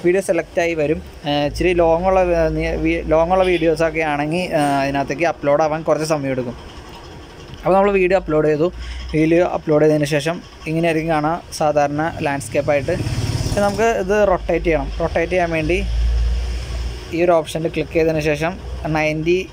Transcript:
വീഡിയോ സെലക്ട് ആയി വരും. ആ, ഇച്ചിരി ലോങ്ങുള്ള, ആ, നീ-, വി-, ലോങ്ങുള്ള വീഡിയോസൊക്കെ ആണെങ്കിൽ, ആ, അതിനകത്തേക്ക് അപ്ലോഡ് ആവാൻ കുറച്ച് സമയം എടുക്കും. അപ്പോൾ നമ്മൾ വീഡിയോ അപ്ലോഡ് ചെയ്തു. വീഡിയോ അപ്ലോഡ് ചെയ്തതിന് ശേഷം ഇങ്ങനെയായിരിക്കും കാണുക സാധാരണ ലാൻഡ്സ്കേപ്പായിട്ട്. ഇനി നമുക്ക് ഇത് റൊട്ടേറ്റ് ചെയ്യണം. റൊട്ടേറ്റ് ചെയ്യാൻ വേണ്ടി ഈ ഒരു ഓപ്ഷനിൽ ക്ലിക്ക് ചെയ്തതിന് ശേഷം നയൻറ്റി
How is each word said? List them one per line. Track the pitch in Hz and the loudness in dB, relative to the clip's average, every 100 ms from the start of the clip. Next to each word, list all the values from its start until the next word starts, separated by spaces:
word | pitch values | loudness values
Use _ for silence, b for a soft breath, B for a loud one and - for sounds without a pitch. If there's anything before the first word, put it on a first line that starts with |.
വീഡിയോ | 175 185 190 | 2 2 2
സെലക്ട് | 170 156 - | -2 0 -2
ആയി | 170 165 | 0 0
വരും. | 147 170 - - 151 | 0 -2 -4 -10 -2
ആ, | 147 147 | 0 0
ഇച്ചിരി | - 170 175 | 0 0 4
ലോങ്ങുള്ള, | 165 165 185 190 180 170 | 4 4 4 4 4 2
ആ, | 160 156 | 2 0
നീ-, | 165 156 | -2 -2
വി-, | 156 165 - | 0 -2 2
ലോങ്ങുള്ള | 156 165 185 185 | 2 4 4 4
വീഡിയോസൊക്കെ | 175 165 156 165 160 160 | 2 2 2 0 0 -2
ആണെങ്കിൽ, | 143 151 170 175 160 | -2 -2 -2 -2 0
ആ, | 143 139 | 2 2
അതിനകത്തേക്ക് | 139 139 135 139 165 | 0 -2 -4 0 -2
അപ്ലോഡ് | 151 143 147 156 | 0 0 2 2
ആവാൻ | 156 160 | 0 0
കുറച്ച് | 147 156 | 0 2
സമയം | 156 135 127 | -2 -2 -4
എടുക്കും. | 123 117 - - - - - - - - - - | -4 -10 -16 -18 -18 -18 -18 -18 -18 -20 -18 -6
അപ്പോൾ | 156 190 | 2 4
നമ്മൾ | 196 196 | 4 4
വീഡിയോ | 180 185 | 2 2
അപ്ലോഡ് | 180 151 151 | 2 2 2
ചെയ്തു. | 151 170 - B B B 156 | 2 0 -2 B B B 0
വീഡിയോ | 160 165 180 165 | 4 4 2 -2
അപ്ലോഡ് | 160 151 156 | 2 4 4
ചെയ്തതിന് | 151 143 151 | 4 2 0
ശേഷം | 147 175 - - - | -2 -6 -10 -14 -6
ഇങ്ങനെയായിരിക്കും | 160 170 160 160 156 | -2 0 0 0 0
കാണുക | 151 170 - - | 0 -2 -6 -2
സാധാരണ | 156 147 143 147 160 - 151 | 0 2 2 0 -4 -2 -4
ലാൻഡ്സ്കേപ്പായിട്ട്. | 139 - 151 147 147 135 175 - - - - - | -4 -4 -2 0 0 0 -2 -2 -2 -2 -2 -2
ഇനി | - 202 | 0 0
നമുക്ക് | 196 226 214 185 | 2 0 0 0
ഇത് | 208 202 | 2 4
റൊട്ടേറ്റ് | 175 - 165 170 | 2 0 -2 2
ചെയ്യണം. | 151 135 - | 0 -2 -4
റൊട്ടേറ്റ് | 165 185 165 180 | -2 0 0 0
ചെയ്യാൻ | 170 165 | 0 -2
വേണ്ടി | 156 160 - - - - - - - - - - - - - 165 | 0 -2 0 0 0 2 0 -2 -4 -6 -6 -6 -8 -8 -6 0
ഈ | 175 | 4
ഒരു | 170 | 4
ഓപ്ഷനിൽ | 151 165 165 160 | 2 -4 -2 -2
ക്ലിക്ക് | 151 170 | -2 2
ചെയ്തതിന് | 160 156 151 | 2 2 0
ശേഷം | 147 160 190 - - 160 156 | 0 -2 -4 -10 -8 -4 0
നയൻറ്റി | 156 156 160 180 185 | 0 0 0 0 0